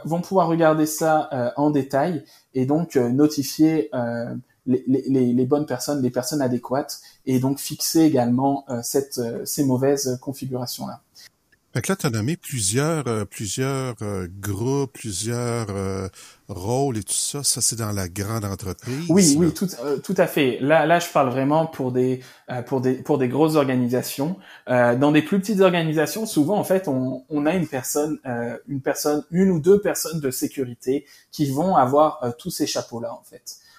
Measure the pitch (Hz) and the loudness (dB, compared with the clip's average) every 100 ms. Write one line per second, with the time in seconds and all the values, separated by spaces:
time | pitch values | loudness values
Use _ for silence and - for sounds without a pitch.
0 | 147 170 170 190 165 165 160 156 151 - | -2 -4 0 2 2 4 4 4 0 0
1 | 160 156 143 131 120 - 151 143 135 135 | 2 2 0 -2 -2 0 2 2 0 0
2 | 165 151 - - _ 131 127 156 165 139 | 0 -2 -8 -20 _ -2 0 0 2 0
3 | 120 131 151 147 135 - 156 160 151 131 | 2 4 2 2 -4 2 2 2 -2 -4
4 | 117 117 123 123 - _ - 123 - 131 | -4 -4 -6 -10 -14 _ -2 0 2 0
5 | 131 135 123 123 127 147 151 123 - 147 | 2 2 2 2 2 2 0 -4 -2 -2
6 | 123 123 - 151 127 123 - 131 151 - | -2 -2 -4 -2 -2 -2 -2 -4 -4 -10
7 | - _ - 131 131 139 - 151 - 165 | -18 _ -2 0 0 -2 -6 -6 0 4
8 | 160 135 120 123 139 139 - 120 - 139 | 4 4 2 2 2 -2 -4 -8 -2 -2
9 | 135 127 117 123 131 - 135 127 135 139 | -2 -4 -6 -6 -6 -2 0 2 2 0
10 | 131 127 - 135 135 127 123 - 135 120 | 0 -4 -6 -8 -6 -6 -8 -8 -10 -12
11 | _ - - _ _ _ _ 127 - 196 | _ -20 -20 _ _ _ _ -6 -2 -2
12 | 147 110 113 175 - 135 95 120 151 160 | -2 -2 -2 -4 -6 -4 -2 0 0 0
13 | 127 110 98 - 104 127 131 135 131 113 | -2 -4 -4 -8 -8 -4 -2 -2 -4 -6
14 | 104 95 90 98 101 98 123 139 135 - | -6 -6 -6 -8 -6 -4 -2 -2 -2 -6
15 | 113 92 110 120 120 117 104 98 95 95 | -10 -6 -4 -4 -2 -4 -4 -4 -4 -4
16 | 95 - - - - 92 98 127 - 110 | -8 -12 -20 -20 -14 -8 -2 0 0 -2
17 | - - - 143 139 131 - 117 107 101 | -4 -4 -4 -4 -2 0 -2 -2 -4 -4
18 | 90 95 101 113 101 95 - 87 - 135 | -4 -4 -4 -4 -4 -6 -8 -8 -8 -6
19 | 170 185 165 147 170 - 190 - 139 135 | 2 6 6 6 4 0 -4 -4 -4 -4
20 | - 190 165 165 131 113 135 160 156 170 | -2 2 2 4 2 2 4 4 4 2
21 | 170 156 131 127 135 156 156 - 127 123 | 2 2 2 2 2 2 0 -2 -2 0
22 | 127 127 - - - 127 117 131 127 131 | 0 0 -6 -20 -10 -8 -4 0 0 0
23 | - 139 127 135 156 156 135 127 120 123 | 0 0 2 2 4 4 2 2 2 0
24 | - - 147 190 - - - 123 120 123 | -2 -4 -4 -6 -12 -12 0 4 4 4
25 | 147 151 151 196 190 190 185 175 160 156 | 4 4 4 0 0 4 4 4 0 0
26 | 151 214 214 156 143 208 143 190 190 131 | 0 -2 -4 0 2 2 2 0 0 -2
27 | 127 - - 147 151 185 151 135 - 147 | -2 -6 -6 -2 0 0 -2 -4 -4 -2
28 | 156 151 131 120 117 113 - 139 147 135 | -2 -4 -6 -6 -6 -8 -8 -6 -4 -2
29 | 151 151 - 170 190 170 165 208 190 143 | 0 -2 -2 2 4 4 6 6 4 -4
30 | 156 160 139 - 143 147 123 120 127 143 | -4 -4 -4 -2 -4 -4 -6 -6 -2 -2
31 | - - _ - 139 135 185 170 127 143 | -4 -20 _ -4 -2 0 2 4 4 4
32 | 151 - 123 - 180 - 151 131 - 117 | 4 2 -6 -6 -8 -4 -4 -4 -6 -8
33 | 117 110 - 92 - - _ | -10 -12 -18 -20 -20 -20 _